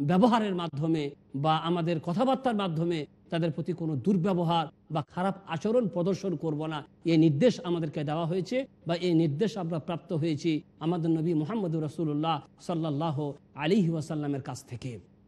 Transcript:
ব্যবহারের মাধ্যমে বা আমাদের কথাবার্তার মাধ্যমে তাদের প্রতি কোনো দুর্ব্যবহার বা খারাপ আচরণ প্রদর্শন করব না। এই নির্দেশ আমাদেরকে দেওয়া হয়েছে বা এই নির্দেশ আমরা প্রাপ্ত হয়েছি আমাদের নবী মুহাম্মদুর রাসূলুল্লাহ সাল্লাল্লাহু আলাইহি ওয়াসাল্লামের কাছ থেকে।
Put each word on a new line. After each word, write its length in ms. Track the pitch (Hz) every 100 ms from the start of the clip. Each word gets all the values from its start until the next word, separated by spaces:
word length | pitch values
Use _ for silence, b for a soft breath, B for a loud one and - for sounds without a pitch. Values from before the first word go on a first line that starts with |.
ব্যবহারের 540 | 143 180 240 226 208 180
মাধ্যমে 540 | 170 139 160 160 143 - _ 139
বা 220 | 156 156
আমাদের 420 | 160 175 165 160
কথাবার্তার 560 | - 175 254 262 262 208
মাধ্যমে 500 | 190 160 170 165 139 _ -
তাদের 220 | 170 165
প্রতি 220 | 160 160
কোনো 220 | 165 160 139
দুর্ব্যবহার 720 | 185 196 196 175 165 170 151 - -
বা 120 | 151 - 196
খারাপ 200 | 190 190 -
আচরণ 400 | 160 208 247 202
প্রদর্শন 480 | 180 175 185 196 156
করব 300 | 165 147 156
না। 200 | 151 - _ 165
এই 120 | 165
নির্দেশ 420 | 160 139 247 -
আমাদেরকে 400 | 175 175 160 156
দেওয়া 220 | 147 156 160
হয়েছে 420 | 185 165 254 269 _ 160
বা 80 | 170
এই 180 | 180
নির্দেশ 440 | 160 165 143 214 196
আমরা 220 | 165 165
প্রাপ্ত 340 | 156 170 -
হয়েছি 480 | 165 165 147 170 151 - -
আমাদের 300 | 156 175 165
নবী 240 | 160 160
মুহাম্মদুর 500 | 156 151 226 180 160
রাসূলুল্লাহ 580 | 151 - 160 147 160 147 - -
সাল্লাল্লাহু 720 | - 165 160 143 165 143 147 135 _ 131
আলাইহি 340 | 151 214 165
ওয়াসাল্লামের 520 | 160 143 151 147 139
কাছ 220 | 135 127
থেকে। 360 | - 120 135 107 - _